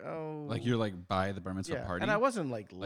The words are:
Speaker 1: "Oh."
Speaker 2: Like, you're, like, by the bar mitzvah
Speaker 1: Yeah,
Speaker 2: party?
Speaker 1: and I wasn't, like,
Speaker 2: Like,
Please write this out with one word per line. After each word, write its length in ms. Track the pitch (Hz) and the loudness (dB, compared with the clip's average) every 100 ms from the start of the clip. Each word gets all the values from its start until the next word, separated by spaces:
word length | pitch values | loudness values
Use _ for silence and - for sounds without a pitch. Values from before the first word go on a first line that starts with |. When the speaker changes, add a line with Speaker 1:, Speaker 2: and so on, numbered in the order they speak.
Speaker 1:
"Oh." 420 | 123 160 156 156 147 | -8 -6 -4 -6 -4
Speaker 2:
Like, 160 | 113 120 | 0 2
you're, 120 | 117 | 2
like, 300 | 107 90 87 | 2 -2 -2
by 240 | 95 95 | 0 2
the 100 | 95 | -2
bar 120 | 90 | -4
mitzvah 220 | 95 95 143 | -4 -2 -2
Speaker 1:
Yeah, 100 | - | 0
Speaker 2:
party? 180 | 87 | 0
Speaker 1:
and 80 | - | 4
I 60 | 208 | 4
wasn't, 320 | 262 233 143 | 4 2 -2
like, 200 | 117 104 | -2 -6
Speaker 2:
Like, 100 | 92 | -4